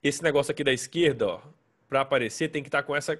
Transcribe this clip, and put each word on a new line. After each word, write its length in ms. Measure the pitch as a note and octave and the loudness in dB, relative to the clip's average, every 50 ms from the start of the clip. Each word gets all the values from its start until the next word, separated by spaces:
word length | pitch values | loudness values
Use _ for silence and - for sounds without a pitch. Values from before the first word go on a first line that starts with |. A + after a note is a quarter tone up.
| _ | _
Esse 180 | D3 C#3 C#3+ | 0 -2 2
negócio 300 | E3 E3 C#3 C#3+ C#3 - | 0 2 2 2 2 0
aqui 120 | D3 - D3 | -2 -2 0
da 100 | C3 C3 | 0 0
esquerda, 540 | A#2+ - - - E3 E3+ D#3 C#3 A#2+ A2+ G2+ | 0 -2 -6 -2 2 2 2 2 2 0 -2
ó, 140 | F2 E2+ - D3 - _ _ _ _ _ _ _ | -2 -4 -10 -18 -20 _ _ _ _ _ _ _
pra 140 | - C3+ | 0 0
aparecer, 480 | C3+ C3+ C#3+ C3+ A#2+ A2 - - D#3+ D#3 | 2 2 2 0 0 0 -2 -4 -4 -2
tem 120 | D#3+ D3+ | -2 -6
que 80 | C#3 - | -6 -2
tá 140 | - C#3+ C#3 | -2 -2 -2
com 120 | - C#3+ | 0 -4
essa, 220 | C#3+ C#3 - D#3+ D3+ | -4 -2 -2 -6 -6